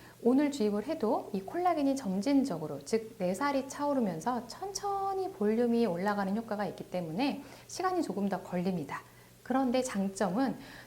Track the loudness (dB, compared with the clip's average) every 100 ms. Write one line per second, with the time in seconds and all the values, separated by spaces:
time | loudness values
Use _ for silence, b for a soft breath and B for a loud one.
0 | B B 4 6 4 2 2 0 -2 0
1 | 2 0 -2 -6 -4 0 2 4 2 2
2 | 0 0 4 4 4 0 -4 -6 -2 -2
3 | -2 -2 -2 0 0 0 -2 -4 0 2
4 | 0 0 -2 -2 -4 -8 -8 -6 -2 -2
5 | -2 -2 -4 0 2 4 4 4 2 0
6 | 0 0 0 -2 -2 -4 -4 -6 -6 -6
7 | -4 -2 -2 -2 B B B -4 -2 0
8 | -2 0 0 -2 -2 -2 0 0 -2 -8
9 | -12 B B B -2 0 2 2 0 0
10 | -2 0 0 2 0 -2 B B